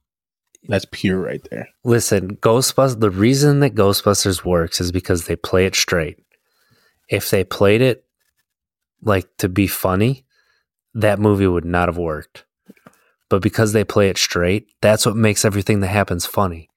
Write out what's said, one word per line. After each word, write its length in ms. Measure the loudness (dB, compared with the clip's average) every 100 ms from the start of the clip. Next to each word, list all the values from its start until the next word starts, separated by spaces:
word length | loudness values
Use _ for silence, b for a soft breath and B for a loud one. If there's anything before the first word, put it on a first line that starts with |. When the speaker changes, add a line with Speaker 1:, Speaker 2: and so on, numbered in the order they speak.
| _ _ _ _ _ _ -6
Speaker 1:
That's 160 | -4 -4
pure 280 | -4 -2 -2
right 220 | -4 -10 -12
there. 180 | -14 -14 _
Speaker 2:
Listen, 520 | 0 0 2 -2 -2 -2
Ghostbusters, 640 | 2 2 2 0 0 0
the 100 | -2
reason 500 | 2 2 4 2 4
that 140 | 2
Ghostbusters 720 | 2 2 2 0 0 0 -2
works 360 | 0 -2 0 -4
is 120 | -4
because 320 | -4 -2 -4 -4
they 100 | -8
play 280 | -2 0 0
it 80 |
straight. 440 | -2 -2 -2 -2 -10 _ _ _ _ _ _ _ _ -6
If 220 | -4 0
they 120 | -2
played 360 | -2 0 2 4
it, 240 | 2 0 _ _ _ _ _ _ _ _ _ _
like, 240 | 0 0 -2 -6
to 100 | -2
be 180 | 0 0
funny, 580 | -2 -2 0 0 -2 _ _ _ _ _ _ _
that 240 | -2 0 2
movie 280 | 2 2 2
would 180 | 0
not 240 | -2 0 0
have 80 | -2
worked. 480 | -6 -6 -10 -20 _ _ -20 b b b b b _
But 120 | 0
because 300 | 0 0 0
they 120 | 0
play 240 | 0 0 0
it 100 | 0
straight, 480 | -4 0 0 -2 -6 _
that's 240 | 2 2 0
what 100 | 2
makes 280 | 2 2
everything 360 | 0 0 0 0
that 60 | 0
happens 380 | -2 -2 -4 -4
funny. 420 | -4 -4 -6 -16